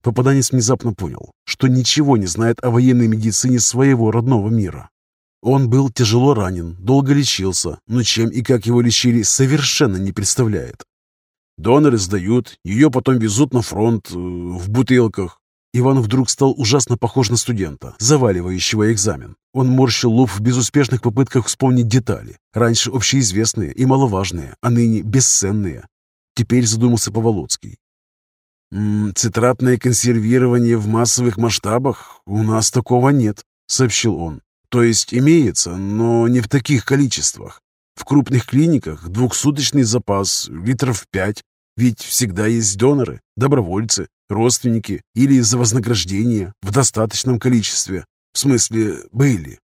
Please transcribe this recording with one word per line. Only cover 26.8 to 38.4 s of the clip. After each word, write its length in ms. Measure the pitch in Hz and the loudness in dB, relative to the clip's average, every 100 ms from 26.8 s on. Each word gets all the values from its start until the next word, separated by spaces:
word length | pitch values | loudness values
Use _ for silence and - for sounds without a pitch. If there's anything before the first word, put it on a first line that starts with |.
| 123 117 - | 2 2 -2
Поволоцкий. 640 | 110 113 101 69 - 101 - _ _ _ _ _ _ _ _ _ | -2 -2 -2 -6 -10 -10 -20 _ _ _ _ _ _ _ _ _
"М, 400 | 98 104 104 104 | -6 -4 -2 -4
цитратное 640 | 95 113 101 120 123 127 123 | -2 -4 0 0 2 0 0
консервирование 1000 | 127 113 120 117 107 127 123 120 120 117 | 0 0 0 0 2 2 2 2 2 0
в 100 | 104 | 0
массовых 500 | 110 120 - 123 107 | 0 0 2 0 0
масштабах? 880 | 117 104 104 117 135 113 - - - | -2 -2 -2 -2 -2 -6 -12 -20 -6
У 160 | 104 | -2
нас 280 | 110 110 110 | 0 0 0
такого 400 | 127 - 123 135 | -2 2 2 4
нет", 340 | 143 110 104 - _ - | 2 0 -2 -16 _ -8
сообщил 500 | - 127 - 117 82 | 0 0 0 -2 -2
он. 240 | 82 76 _ _ _ | -6 -10 _ _ _
"То 120 | 123 | 2
есть 300 | 117 110 - | 2 2 -2
имеется, 640 | 120 139 170 120 - 87 90 | 0 4 4 2 -2 -6 -6
но 520 | 98 107 117 117 117 | -4 -2 0 2 2
не 120 | 123 | 0
в 80 | 107 | 0
таких 360 | 139 120 135 | -2 0 -2
количествах. 760 | - 139 135 - - - - - _ _ _ | 0 0 0 -2 -6 -6 -18 -20 _ _ _
В 100 | - | -20
крупных 420 | - 143 123 131 | 0 0 2 -2